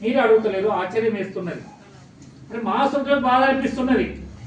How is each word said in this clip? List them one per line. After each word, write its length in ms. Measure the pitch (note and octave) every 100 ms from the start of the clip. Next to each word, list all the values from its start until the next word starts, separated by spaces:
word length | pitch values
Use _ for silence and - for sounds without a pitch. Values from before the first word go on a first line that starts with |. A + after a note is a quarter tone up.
మీరే 180 | A3 C4+
అడుగుతలేరు, 480 | A3+ A3 A3 F#3+ G#3
ఆశ్చర్యం 460 | F#3+ F3+ A3+ A3
వేస్తున్నది. 460 | G3+ F#3 F#3+ F3 C3+ - - - - - - - - -
మరి 120 | A3+
మా 280 | G#3 A3 C#4
సొంతలకు 260 | C#4+ C#4 C#4
బాధ 220 | B3+ B3+
అనిపిస్తున్నది, 800 | C4+ C4+ A#3 B3+ B3+ A#3 E3 - - -